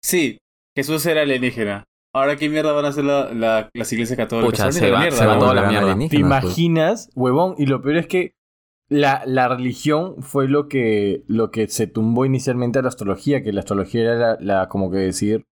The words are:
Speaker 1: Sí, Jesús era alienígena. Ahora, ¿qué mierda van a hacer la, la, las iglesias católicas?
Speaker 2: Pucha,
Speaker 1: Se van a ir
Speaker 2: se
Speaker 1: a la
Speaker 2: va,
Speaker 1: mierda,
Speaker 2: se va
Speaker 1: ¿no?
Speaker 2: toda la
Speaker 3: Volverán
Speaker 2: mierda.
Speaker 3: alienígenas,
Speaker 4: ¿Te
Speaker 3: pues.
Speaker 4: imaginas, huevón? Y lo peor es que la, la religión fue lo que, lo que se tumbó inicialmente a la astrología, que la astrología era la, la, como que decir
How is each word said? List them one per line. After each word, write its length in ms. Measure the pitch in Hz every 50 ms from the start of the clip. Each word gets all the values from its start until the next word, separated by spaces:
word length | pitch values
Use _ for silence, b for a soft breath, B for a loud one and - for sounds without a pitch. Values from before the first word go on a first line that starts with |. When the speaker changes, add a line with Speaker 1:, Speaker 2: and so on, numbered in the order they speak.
| -
Speaker 1:
Sí, 360 | - - 180 156 120 104 - _ _ _ _ _ _ _
Jesús 300 | - 135 139 160 156 143
era 160 | 170 156 156
alienígena. 600 | 151 143 131 127 127 123 120 117 110 101 101 101 - _ _ _ _ _ _
Ahora, 220 | 135 135 143 147
¿qué 140 | 143 151 147
mierda 220 | 151 156 151 156 147
van 120 | 147 143
a 20 | 143
hacer 160 | 139 147 139
la, 280 | 143 139 139 135 - 117
la, 360 | 113 113 113 113 110 107 - _
las 200 | 120 113 - 120
iglesias 240 | 110 117 113 127
católicas? 320 | 123 113 107 120 113 113 117
Speaker 2:
Pucha, 220 | 110 104 101 -
Speaker 1:
Se 180 | 143 175 - 101
van 120 | 98 98 -
a 40 |
ir 60 | - -
Speaker 2:
se 100 | - -
Speaker 1:
a 40 |
la 0 |
Speaker 2:
va, 0 |
Speaker 1:
mierda, 0 |
Speaker 2:
se 0 |
va 60 | 107 107
Speaker 1:
¿no? 40 | -
Speaker 2:
toda 140 | - 123 127
la 80 | -
Speaker 3:
Volverán 80 | 98 101 104 104 101
Speaker 2:
mierda. 80 | 95 95
Speaker 3:
alienígenas, 180 | 101 139 160 151 147 139 139 139 135
Speaker 4:
¿Te 0 | 131
Speaker 3:
pues. 100 | 90 92
Speaker 4:
imaginas, 520 | - 170 170 165 160 156 170 220 226 - - _
huevón? 400 | 123 127 127 123 147 175 185 185
Y 80 | - 147
lo 140 | 135 135 127
peor 160 | 131 139 151
es 100 | 170 170
que 260 | 170 - 185 175 - _ _ _ _ _ _ _ _ _ _ _ _
la, 320 | 143 143 147 139 135 135 -
la 220 | 131 131 131 127
religión 680 | 123 127 123 127 127 120 - - 147 151 151 175 190 - -
fue 260 | 135 - - 143 135 131
lo 180 | 139 147 147
que, 560 | 147 - 135 120 110 107 104 101 101 95 - -
lo 240 | - 107 113 113 104
que 160 | - 113 110 101
se 180 | - - 110
tumbó 380 | 85 - 113 110 113 117 120 131
inicialmente 540 | 135 135 127 123 135 123 123 123 120 120 139
a 20 |
la 80 | 127 127
astrología, 520 | 123 - 107 98 98 92 - 143 143 131 104
que 100 | 107 101
la 80 | 101
astrología 400 | - - 104 98 95 - - 117
era 140 | 113 113 120
la, 220 | 117 117 113 113 -
la, 260 | - 101 98 95 92
como 240 | - - 101 95 90
que 60 | 90
decir 480 | 98 95 95 92 - 104 104 107 110 - _